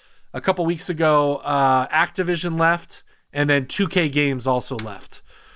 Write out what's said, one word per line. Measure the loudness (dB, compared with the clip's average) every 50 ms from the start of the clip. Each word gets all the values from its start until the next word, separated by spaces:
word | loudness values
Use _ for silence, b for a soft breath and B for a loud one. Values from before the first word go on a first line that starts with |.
| b b b b b b b
A | -4
couple | -2 -2 0 0 0
weeks | 0 0 -2 -4 -6
ago, | -2 0 2 4 4 4 4 2 0 -2
uh, | -2 -2 0 2 4 4 4 2 2 2
Activision | 2 2 0 0 0 -4 -2 -2 -2 -2 -2 -4 0 2
left, | 2 2 2 0 -4 -10 -18 -18 -18 -20 -20 _ _ _ -4
and | -2 0 2
then | 2 0 0
two | -2 -2 -2 -2 0
K | 0 0 0 0
Games | 0 0 0 0 0 -2 0 0
also | 0 0 -2 -4 -6 -8
left. | -8 -10 -12 -14 -16 -18 -18 -18 b b b b b b b